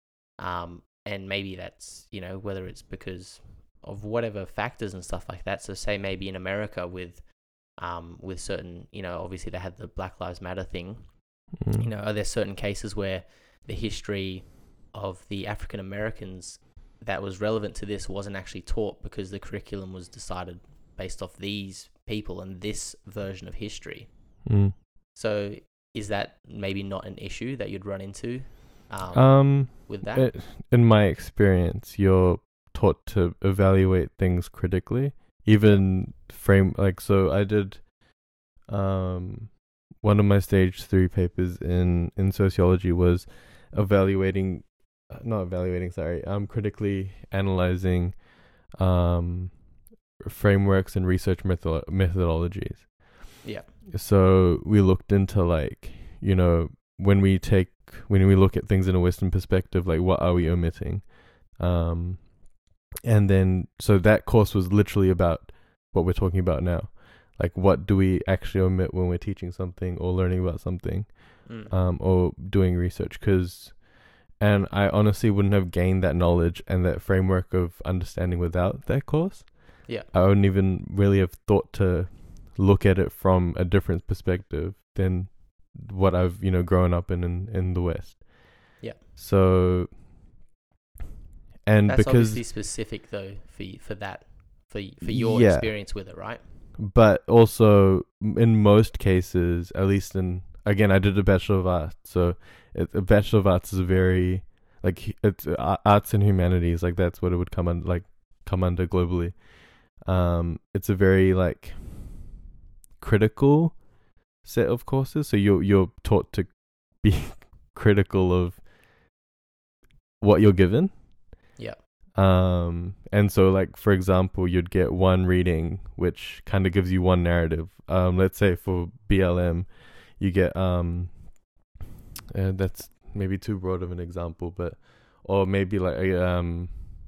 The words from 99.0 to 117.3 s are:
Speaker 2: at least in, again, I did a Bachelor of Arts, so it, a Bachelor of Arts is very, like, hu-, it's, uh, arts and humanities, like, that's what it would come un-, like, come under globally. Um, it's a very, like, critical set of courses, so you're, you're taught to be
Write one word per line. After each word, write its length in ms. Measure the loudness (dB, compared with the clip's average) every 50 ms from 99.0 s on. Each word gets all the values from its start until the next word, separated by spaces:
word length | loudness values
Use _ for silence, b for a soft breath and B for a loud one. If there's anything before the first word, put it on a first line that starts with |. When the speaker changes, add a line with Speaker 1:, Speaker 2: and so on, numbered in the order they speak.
| 0 2 2 2 0 0 -2 0 0 0 0 -2 -4 -6 -4
Speaker 2:
at 120 | -2 0
least 300 | 0 0 0 -2 -4 -4
in, 260 | -4 -4 -4 -6 -8 -10 -14 -18 -6 -2
again, 240 | 0 2 4 4 4
I 80 | 4 4
did 200 | 4 2 2 2
a 40 |
Bachelor 340 | 4 4 2 2 2 0 0
of 100 | 0 0
Arts, 300 | 0 0 -2 -2 -6 -10 -16 _
so 320 | -4 -2 0 0 0 0 b b b b b b b b
it, 140 | -6 -6 -4 -4
a 80 | -2
Bachelor 380 | 4 4 4 4 4 4 2 2
of 60 | 4
Arts 260 | 4 2 2 -2 -4
is 80 | -4 -4
very, 600 | 0 0 2 2 2 2 2 2 0 0 -2 -4 -6 -12 _ _ _ _ _ -6
like, 160 | -4 -4 -4 -4
hu-, 120 | -8 -14 -6 -2
it's, 240 | -2 -2 -2 -2 -4
uh, 300 | -6 -4 -4 -2 -2 -4 0 4
arts 300 | 4 4 4 4 0 0
and 80 | 2
humanities, 600 | 2 2 2 2 2 2 2 2 0 0 0 0
like, 140 | -2 -2 0
that's 240 | 0 -2 -2 -2 -2
what 100 | -4 -2
it 40 | -2
would 140 | -2 -4 -4
come 180 | -4 -4 -4 -2
un-, 140 | -4 -4 -4
like, 200 | -4 -4 -6 -6 -10 _ _ _ _ _ _ _
come 180 | -6 -4 -2 0
under 220 | -2 -2 -2 -2
globally. 460 | -2 0 0 0 0 -2 -2 -4 -6 -8 b b b b b b b b b b b b -12 -6
Um, 540 | -2 0 0 0 0 0 -2 -2 -4 -6 -8 -10 _ -8
it's 140 | -6 -4 -2
a 60 | 0
very, 400 | 2 4 4 6 6 6 4 4
like, 400 | 2 0 -2 -4 -6 -12 -16 B B B B B B B B B B B B B B B B B B B B B -20 -20 _ -20 _
critical 760 | -2 0 2 2 2 0 0 2 2 4 4 4 2 0 -4 -8 -16 _ _ _ _ _ _ _ _ _ _ _ _
set 240 | -6 -4 -2 -2 0
of 180 | -2 -4 -4
courses, 420 | -4 -4 -4 -4 -4 -4 -6 -4 0
so 80 | 0
you're, 260 | 2 4 4 4 4
you're 280 | 4 4 4 4 4 0 -4 -10
taught 300 | -2 0 0 0 0 -2
to 140 | -4 -6 -6 -6 _ _ _ _ _ _ _ _ _ _
be 120 | 2 2 2 2 -2 -6